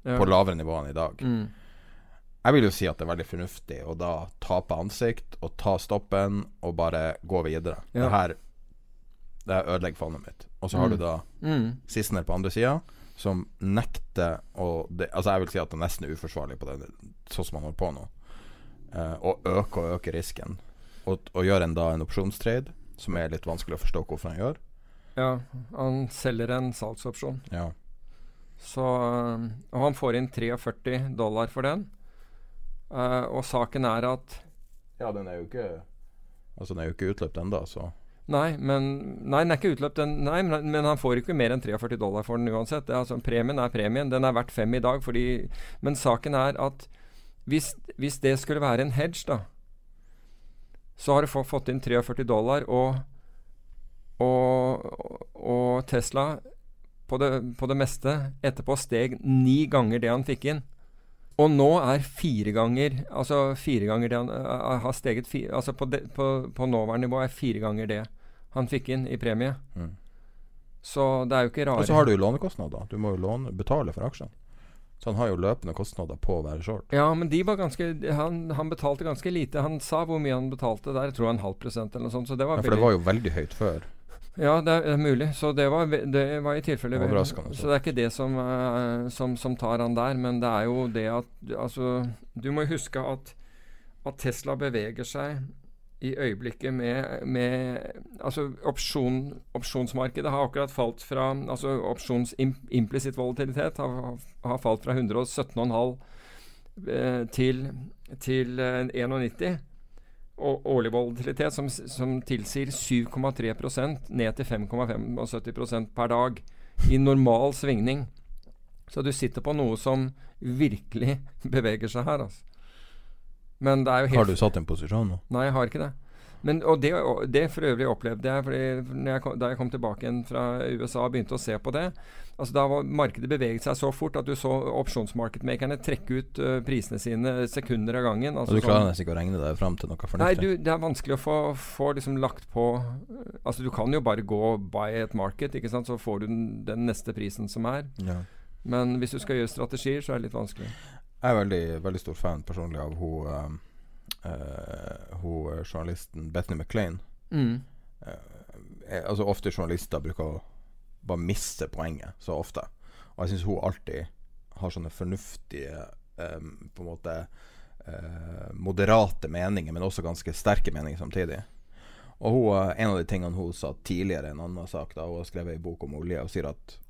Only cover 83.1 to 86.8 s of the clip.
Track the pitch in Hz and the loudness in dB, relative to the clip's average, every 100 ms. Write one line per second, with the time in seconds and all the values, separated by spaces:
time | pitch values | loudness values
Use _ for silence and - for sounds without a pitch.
83.1 | 107 85 78 73 - 107 78 - - - | 4 2 0 -2 0 0 0 -6 -12 -14
84.1 | - - - 147 160 160 165 151 147 147 | -14 -12 0 4 6 6 4 4 4 4
85.1 | 127 151 143 151 143 139 156 160 151 143 | 4 2 2 2 4 4 4 4 2 2
86.1 | 139 139 147 147 147 156 143 | 2 2 0 0 0 0 0